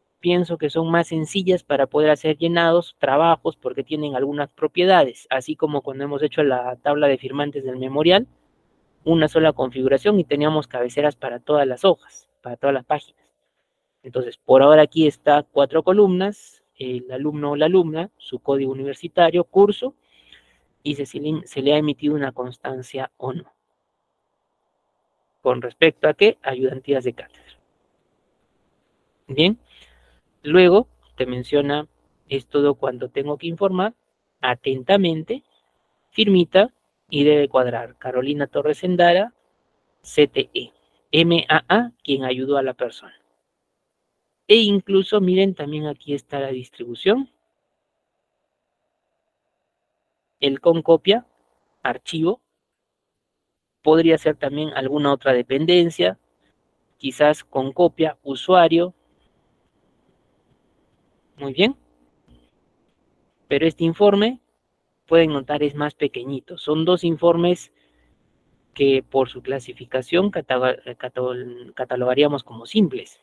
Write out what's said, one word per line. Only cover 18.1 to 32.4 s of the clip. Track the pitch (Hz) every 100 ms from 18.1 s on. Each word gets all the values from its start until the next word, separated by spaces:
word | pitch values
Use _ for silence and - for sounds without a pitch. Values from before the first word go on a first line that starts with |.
| _
su | - 127
código | - 139 135
universitario, | 135 139 135 170 - 165 175
curso, | 170 190 202 202 262 - _ _ _ _ _ _ _ _
y | 147 143
si | 139
se | 143
le, | 151 156 -
se | 139
le | 135
ha | 151
emitido | 151 139 147 151
una | 135
constancia | 127 127 127 131 131 123 131 135 _
o | 131
no. | 135 - _ _ _ _ _ _ _ _ _ _ _ _ _ _ _ _ _ _ _
¿Con | 131 123
respecto | 120 - 165 - 151
a |
qué? | - 208 -
Ayudantías | 143 127 131 135 139 139
de | 127
cátedra. | - - _ _ _ _ _ _ _ _ _ _ _ _ _ _ _ _ _ _ _ -
Bien. | 135 175 226 _ _ _ _ _ _ _ _
Luego, | 147 175 180 196 247 _ _ -
te | 127
menciona, | 123 123 147 143 147 151 _ _ _ -
"Es | 139